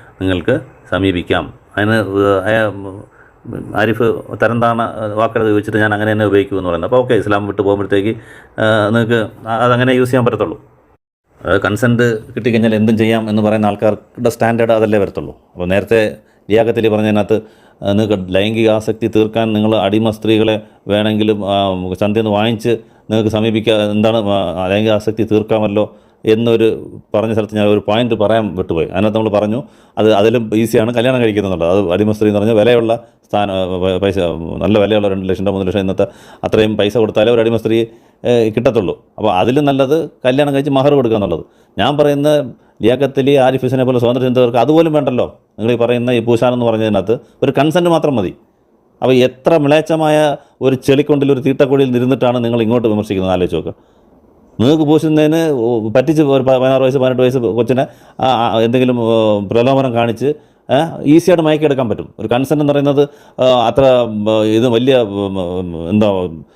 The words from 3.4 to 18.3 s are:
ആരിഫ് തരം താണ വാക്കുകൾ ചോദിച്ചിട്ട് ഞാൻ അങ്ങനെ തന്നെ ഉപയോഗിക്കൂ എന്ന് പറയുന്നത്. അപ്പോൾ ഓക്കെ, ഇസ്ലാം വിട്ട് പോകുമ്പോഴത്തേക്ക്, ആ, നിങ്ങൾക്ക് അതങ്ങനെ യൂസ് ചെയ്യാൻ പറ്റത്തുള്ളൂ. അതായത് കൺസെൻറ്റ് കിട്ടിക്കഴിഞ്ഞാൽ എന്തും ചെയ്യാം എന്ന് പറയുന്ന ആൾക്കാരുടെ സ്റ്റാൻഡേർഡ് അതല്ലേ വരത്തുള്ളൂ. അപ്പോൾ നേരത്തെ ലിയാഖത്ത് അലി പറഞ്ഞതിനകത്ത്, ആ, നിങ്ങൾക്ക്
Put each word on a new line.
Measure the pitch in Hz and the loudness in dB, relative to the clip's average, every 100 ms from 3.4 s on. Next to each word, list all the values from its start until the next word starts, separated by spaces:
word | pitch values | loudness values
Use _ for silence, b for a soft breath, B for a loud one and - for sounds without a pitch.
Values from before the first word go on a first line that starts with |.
| - 98 - - | -14 -12 -8 -2
ആരിഫ് | 107 113 113 - - 107 | -2 0 -2 -2 -8 -4
തരം | 110 117 | -2 0
താണ | 117 117 113 - 107 | 0 -2 -4 -6 -8
വാക്കുകൾ | 104 110 117 110 | -4 -2 0 0
ചോദിച്ചിട്ട് | 104 107 107 | 0 0 -2
ഞാൻ | 107 | 0
അങ്ങനെ | 104 107 | 0 -2
തന്നെ | 107 104 | 0 2
ഉപയോഗിക്കൂ | 98 98 98 | 0 0 -4
എന്ന് | 90 | -4
പറയുന്നത്. | 85 90 | -4 0
അപ്പോൾ | 127 | 0
ഓക്കെ, | 123 | 2
ഇസ്ലാം | 113 98 101 101 | 0 0 -2 -2
വിട്ട് | 98 | -4
പോകുമ്പോഴത്തേക്ക്, | 98 101 95 101 104 113 B B B - | -2 -2 0 -2 -2 -6 B B B -4
ആ, | 110 110 104 | 0 2 0
നിങ്ങൾക്ക് | 117 113 117 107 - 110 | 0 0 0 -2 -10 -8
അതങ്ങനെ | 113 123 123 127 | -2 0 2 2
യൂസ് | 127 123 | 2 2
ചെയ്യാൻ | 131 | 2
പറ്റത്തുള്ളൂ. | 117 104 95 - - _ _ _ _ _ _ _ | 0 0 -4 -6 -16 _ _ _ _ _ _ _
അതായത് | 82 98 | -2 0
കൺസെൻറ്റ് | 98 104 123 117 120 110 - | 0 0 0 2 0 -2 -8
കിട്ടിക്കഴിഞ്ഞാൽ | 120 117 113 113 | -6 -2 0 2
എന്തും | 110 110 110 | 2 2 2
ചെയ്യാം | 110 113 110 | 2 0 -2
എന്ന് | 107 | 0
പറയുന്ന | 107 110 104 | 0 0 0
ആൾക്കാരുടെ | 101 110 101 - - 120 | 0 -2 -2 -8 -4 -4
സ്റ്റാൻഡേർഡ് | - 113 117 113 | 0 0 0 2
അതല്ലേ | 113 107 107 | 2 2 2
വരത്തുള്ളൂ. | 90 80 76 - _ | 0 -4 -12 -16 _
അപ്പോൾ | - 90 | -8 -2
നേരത്തെ | 98 95 113 107 - b b - | -2 2 0 0 -4 b b -2
ലിയാഖത്ത് | 107 113 117 | 0 2 0
അലി | 110 | 0
പറഞ്ഞതിനകത്ത്, | 107 107 104 101 107 B B B B | 0 0 0 0 -2 B B B B
ആ, | 98 | -2
നിങ്ങൾക്ക് | 101 107 101 92 | 0 0 -2 -2